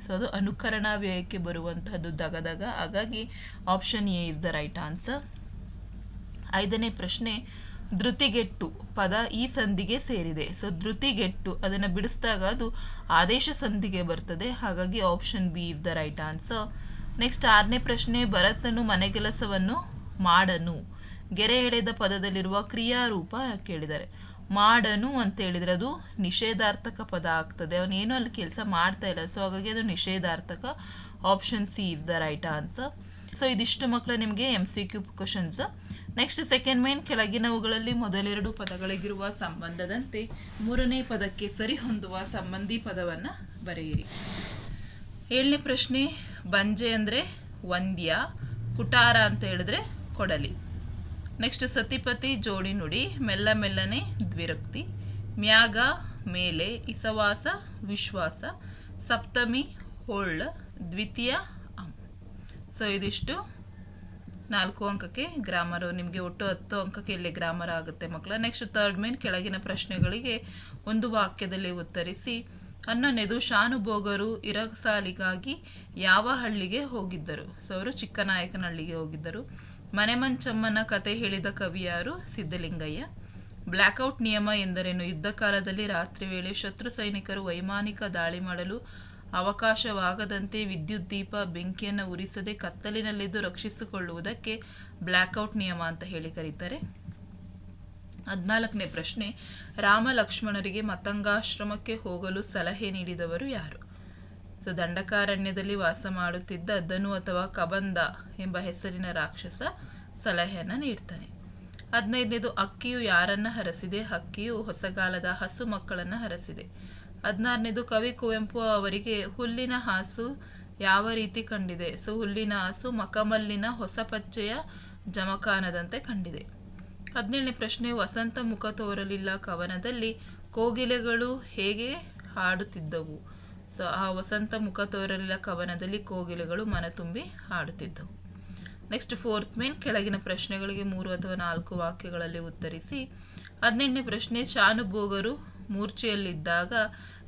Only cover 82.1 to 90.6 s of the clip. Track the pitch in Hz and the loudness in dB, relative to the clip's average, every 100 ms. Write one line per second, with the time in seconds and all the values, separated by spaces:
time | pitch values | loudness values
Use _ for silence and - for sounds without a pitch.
82.1 | 359 - - 165 175 170 170 156 160 320 | -4 -8 -6 -4 -4 -4 -4 -4 -4 -6
83.1 | - - - - - - 185 202 202 262 | -10 -14 -14 -14 -10 -2 8 8 8 0
84.1 | - 226 214 208 214 190 180 180 180 175 | 2 2 4 4 2 2 0 0 0 0
85.1 | 156 202 208 214 196 190 190 208 175 180 | -2 -2 2 4 4 2 -2 0 0 -2
86.1 | - 190 185 185 202 202 196 233 233 208 | -4 -4 -4 -4 -4 -6 -6 -6 -4 -2
87.1 | 202 196 196 190 175 190 202 208 202 208 | -2 -4 -4 -2 -2 -2 -2 -2 -2 -2
88.1 | 175 165 175 185 175 180 233 - - - | 0 0 0 -4 -4 -4 -4 -8 -14 -14
89.1 | - - 185 185 202 226 220 233 202 180 | -14 -4 0 0 2 4 4 2 2 2
90.1 | 190 208 202 196 214 | 2 -2 -2 -2 -2